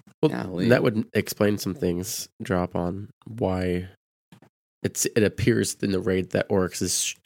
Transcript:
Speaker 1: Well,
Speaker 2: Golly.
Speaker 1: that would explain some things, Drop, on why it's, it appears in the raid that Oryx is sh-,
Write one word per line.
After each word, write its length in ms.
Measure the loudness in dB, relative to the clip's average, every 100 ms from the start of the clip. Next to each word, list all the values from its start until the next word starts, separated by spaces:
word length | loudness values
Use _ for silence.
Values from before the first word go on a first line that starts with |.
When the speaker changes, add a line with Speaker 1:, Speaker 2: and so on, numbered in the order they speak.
| -18 -2
Speaker 1:
Well, 80 | -2
Speaker 2:
Golly. 380 | -2 -6 0 4
Speaker 1:
that 140 | 4
would 220 | 4 0 -2
explain 440 | -2 -2 2 2 2
some 160 | -2 -2
things, 520 | -2 -2 -4 -8 -10 -10
Drop, 340 | -2 0 0 -2
on 340 | -4 -4 -10 -16 -14
why 640 | -4 -2 0 0 -2 -6 -14 _ _ _ -20 _ _ _ _
it's, 220 | -6 -2 0
it 180 | 2
appears 520 | 2 2 2 2 0 -2
in 100 | -2
the 80 | 0
raid 320 | 0 0 0
that 140 | -2 2
Oryx 320 | 2 0 -2
is 220 | -2 -2
sh-, 120 | -2 -4